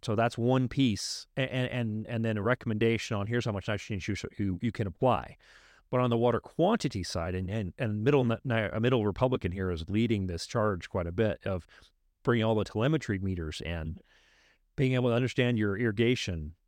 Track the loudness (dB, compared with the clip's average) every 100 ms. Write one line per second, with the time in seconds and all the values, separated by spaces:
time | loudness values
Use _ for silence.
0 | -2 2 2 2 2 4 2 4 4 2
1 | -4 -8 -10 -4 -4 -2 -2 -2 -2 -4
2 | -4 -2 0 0 2 0 0 2 4 2
3 | -2 -4 -2 -2 -2 -4 -4 -6 -4 -6
4 | -4 -4 -6 -4 -2 0 -2 -2 -4 0
5 | 2 2 -2 -18 _ -20 -20 -20 _ 0
6 | 2 4 2 2 -2 0 2 2 0 -4
7 | -6 -4 -4 -4 -4 -4 -4 -4 -4 0
8 | 4 4 4 0 0 0 0 0 2 4
9 | 2 2 0 0 -2 -2 -2 -4 -2 0
10 | 2 0 -2 -6 -4 0 0 -2 -4 -4
11 | -4 0 0 0 -4 -6 -8 -20 -20 _
12 | _ _ 0 2 2 2 0 0 0 0
13 | -2 -4 -2 -4 -4 -6 -6 -4 -6 -8
14 | _ _ _ _ _ _ _ -2 0 2
15 | 2 2 0 2 2 2 0 0 -2 2
16 | 2 2 -2 -4 -6 -12